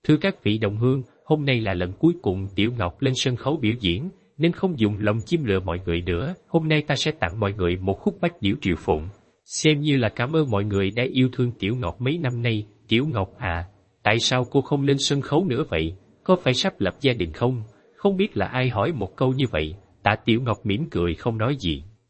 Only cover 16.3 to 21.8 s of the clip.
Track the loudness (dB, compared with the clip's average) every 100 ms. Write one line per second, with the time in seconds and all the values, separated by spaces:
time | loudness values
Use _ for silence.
16.3 | 2 2 0 -2 0 -2 0 0 0 -4
17.3 | 0 0 0 -8 -18 _ _ 0 2 -2
18.3 | 0 -2 0 0 2 0 -2 -6 0 0
19.3 | 2 0 0 -2 -6 -18 _ 0 2 2
20.3 | 2 2 -2 -2 -2 -2 0 0 0 -4
21.3 | -2 -2 -2 -2 -4